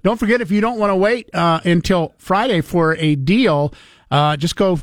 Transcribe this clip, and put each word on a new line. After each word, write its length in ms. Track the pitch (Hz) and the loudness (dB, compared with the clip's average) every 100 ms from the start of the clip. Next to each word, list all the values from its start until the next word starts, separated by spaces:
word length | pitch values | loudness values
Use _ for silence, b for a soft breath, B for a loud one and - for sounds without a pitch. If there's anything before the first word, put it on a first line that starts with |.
Don't 140 | 185 226 | -2 0
forget, 220 | 208 240 | 0 0
if 80 | 175 | 0
you 120 | 208 | -2
don't 160 | 226 240 | 0 0
wanna 160 | 208 190 | 0 2
wait, 340 | 202 240 - | 0 0 -4
uh, 260 | 175 170 160 180 | -2 0 0 0
until 480 | 175 - 185 160 - | 0 2 0 -2 -8
Friday 440 | - 190 254 180 | -2 0 0 -2
for 340 | - 175 160 160 | -2 0 0 0
a 180 | 156 147 | 0 0
deal, 580 | 135 220 226 147 143 B B B - | 0 2 2 0 -2 B B B -4
uh, 260 | 139 151 147 | 0 0 0
just 180 | 160 - | -4 -2
go 220 | 196 170 | 0 -2